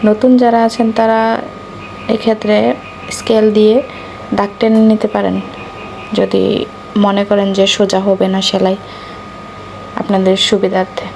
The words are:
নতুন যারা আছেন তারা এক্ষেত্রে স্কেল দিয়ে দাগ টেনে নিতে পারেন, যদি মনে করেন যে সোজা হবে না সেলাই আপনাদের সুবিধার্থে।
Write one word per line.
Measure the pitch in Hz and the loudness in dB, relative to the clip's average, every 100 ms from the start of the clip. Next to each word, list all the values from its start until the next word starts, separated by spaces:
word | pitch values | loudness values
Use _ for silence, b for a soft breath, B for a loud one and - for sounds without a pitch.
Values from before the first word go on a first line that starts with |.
| 214 | 2
নতুন | 214 254 254 | 4 4 6
যারা | 240 233 226 | 6 4 2
আছেন | - 226 220 | 2 0 2
তারা | 226 226 226 226 - - - - - - - | 2 2 0 -2 -6 -14 -16 -14 -14 -12 -4
এক্ষেত্রে | 220 220 220 208 208 226 254 - - - - | -2 0 -2 0 2 2 -2 -8 -16 -12 -10
স্কেল | - 220 214 214 | 0 4 4 6
দিয়ে | 214 226 - B B B - 202 | 6 4 0 B B B -6 -2
দাগ | 202 202 | -2 0
টেনে | 226 220 220 | 2 6 6
নিতে | 214 214 208 | 4 0 -2
পারেন, | 196 190 190 - - - - - - 202 | -2 -4 -6 -12 -14 -14 -14 -14 -6 -2
যদি | 190 196 190 208 - - - 208 202 | 0 2 2 0 -4 -10 -6 0 2
মনে | 202 202 | 2 2
করেন | 202 196 190 | 2 2 2
যে | 196 - | 2 2
সোজা | 196 190 196 | 2 2 2
হবে | 190 190 | 2 2
না | 190 - | 0 0
সেলাই | 196 185 190 B B B B B B - - - - - - | 0 0 -2 B B B B B B -16 -16 -16 -14 -12 -10
আপনাদের | - 196 190 190 - | -2 0 2 2 2
সুবিধার্থে। | 202 190 196 185 - - | 2 2 0 -2 -6 -10